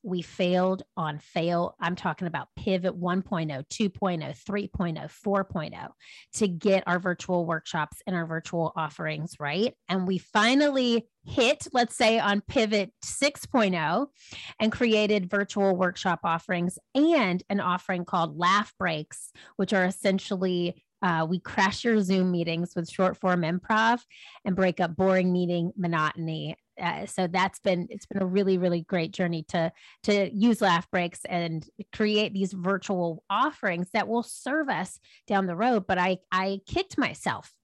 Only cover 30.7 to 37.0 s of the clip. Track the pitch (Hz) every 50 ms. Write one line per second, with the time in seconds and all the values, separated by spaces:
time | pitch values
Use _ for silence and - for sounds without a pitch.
30.7 | 170 170 175 _ - 185 175 170 - - - - 185 175 170 165 160 160 - -
31.7 | _ - 196 _ - - 220 214 214 208 214 - 202 190 196 185 202 185 175 190
32.7 | 196 190 - - 202 180 175 170 160 - _ _ 196 214 262 302 - - - 202
33.7 | 175 170 180 - - 220 190 202 226 240 233 - - - - 254 277 320 302 269
34.7 | 208 156 185 - - - _ _ - - _ - 202 196 190 180 170 170 220 254
35.7 | 247 214 190 - 190 180 180 190 185 180 _ _ - 185 190 196 196 196 _ -
36.7 | - 349 381 _ - -